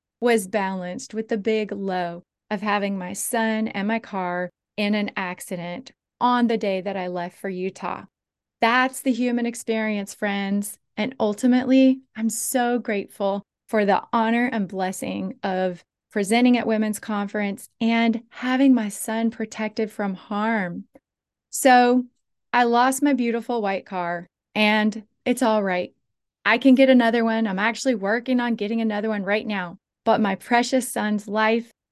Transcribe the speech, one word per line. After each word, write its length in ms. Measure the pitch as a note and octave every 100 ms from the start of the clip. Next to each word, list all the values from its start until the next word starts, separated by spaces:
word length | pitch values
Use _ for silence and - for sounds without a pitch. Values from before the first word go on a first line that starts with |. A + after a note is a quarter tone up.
| _ _
was 280 | A#3+ A3+ F#3+
balanced 680 | G#3 F#3+ F#3+ F3+ F#3 -
with 140 | G#3+ A3
the 100 | A3
big 340 | G#3 A3 G#3
low 500 | G3+ F#3+ F#3 F3 E3+ - _ _
of 100 | G#3
having 380 | G#3 G3+ G3 G3
my 140 | F3+
son 560 | G3+ - A#3 A3+ A3 A3
and 200 | G3+ G3+
my 120 | A3+
car 500 | - G3 F3+ F3 F3+ - _ -
in 180 | G#3
an 180 | G#3 G3+ -
accident 760 | F#3 F3+ - F3+ F3 F3 - _ _ _
on 280 | A#3+ B3 A#3
the 100 | A3+
day 220 | G#3 F#3+
that 160 | F#3 G3
I 100 | F3+
left 320 | F3+ F3 -
for 100 | G3
Utah. 540 | F3+ F#3 F#3+ - - - _ _ _ _ _
That's 400 | A3+ B3 C4 C4
the 120 | C4+
human 340 | A#3 B3 A#3+ A#3+
experience, 680 | A#3 - A3 G#3+ G#3 G3
friends. 640 | - G#3 G3+ G3 G3+ G3+ - _ -
And 180 | G#3+ -
ultimately, 800 | G#3+ G#3 B3+ B3+ B3 C4 C4 C4 - G#3+
I'm 120 | A3+
so 500 | - - B3+ A#3+ B3
grateful 640 | A#3 G3+ - - G3 G3+ - _ _
for 160 | A3
the 180 | G3+ G3 -
honor 340 | A#3 A3+ A#3 B3
and 160 | A#3 F#3
blessing 680 | F#3+ F#3 F#3+ - G3 F#3+ -
of 400 | G3 F#3 F#3 F3 _ _ _
presenting 440 | G#3+ G3 A#3 B3 A#3+
at 100 | -
Women's 340 | A3 G#3+ G#3+
Conference 680 | - G#3 G3+ G#3+ G3+ G3 - _
and 420 | A3+ A#3 A#3 A3 -
having 440 | - B3+ C4 C#4
my 160 | B3 G#3
son 420 | - - A3 A3+
protected 600 | A3+ A3 - G#3+ G#3+ G#3+
from 240 | - G3+
harm. 720 | F#3 - G#3 A3 A3+ F3+ F3+ G3 - _ _ _ _ _
So 540 | - C4+ B3 B3 B3+ B3 _ _ _ _
I 120 | A#3+
lost 380 | A#3+ A#3 B3+ C4+
my 120 | D4
beautiful 460 | B3+ A#3 A#3 A3+ A#3+
white 240 | G3+ G3
car, 440 | - F#3+ F3 F3 F3 _ _
and 480 | G#3+ G#3+ G#3+ G#3+ A3 - _
it's 180 | - B3
all 200 | A#3+ G#3+
right. 300 | G3 F3+ F3 - _ _ _ _
I 140 | - A#3
can 160 | C4+
get 140 | B3+ C4
another 360 | B3+ A#3 A#3
one. 220 | A3+ A3 A3
I'm 120 | F#3
actually 380 | G#3+ A3+ C4+ A3+
working 420 | G3 A#3 A#3+ B3+
on 160 | A#3+
getting 260 | A3+ G#3 A3+
another 280 | A3+ G#3 A3
one 160 | G#3
right 220 | F#3+ G#3 -
now. 320 | G3+ F3 F#3 _ _
But 160 | - A3+
my 160 | G#3+ F#3+
precious 520 | - A#3+ A#3+ C4 B3
son's 380 | A3 G#3+ G#3 G#3
life 440 | G#3 A3 A3+ A3+ _ _